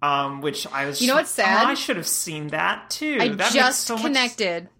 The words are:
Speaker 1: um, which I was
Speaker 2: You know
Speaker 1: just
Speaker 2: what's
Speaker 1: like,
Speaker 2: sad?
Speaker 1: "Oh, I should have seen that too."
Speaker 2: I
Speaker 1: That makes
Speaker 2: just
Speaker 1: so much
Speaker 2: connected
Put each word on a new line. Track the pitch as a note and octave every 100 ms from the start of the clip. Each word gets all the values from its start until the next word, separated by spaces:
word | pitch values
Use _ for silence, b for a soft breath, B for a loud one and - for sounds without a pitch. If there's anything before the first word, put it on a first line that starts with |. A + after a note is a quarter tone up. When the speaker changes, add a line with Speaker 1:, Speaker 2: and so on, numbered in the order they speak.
Speaker 1:
um, | D3 C#3 C#3 C#3
which | D3 C#3 -
I | C3+
was | C#3 C#3
Speaker 2:
You | B3
know |
Speaker 1:
just | D4 E4 -
Speaker 2:
what's |
Speaker 1:
like, | G3
Speaker 2:
sad? | G3
Speaker 1:
"Oh, | B3+
I |
should | C4+ - F#3+
have | D#3+
seen | - F3 D3+ D3+
that | D3+ F3+ - -
too." | - D4+ C4
Speaker 2:
I | A#3+
Speaker 1:
That | G3+
makes | G#3
Speaker 2:
just | C4 B3+ C4+ -
Speaker 1:
so |
much | A3+
Speaker 2:
connected | D4 C4+ A#3+ - F#3+ E3+ F3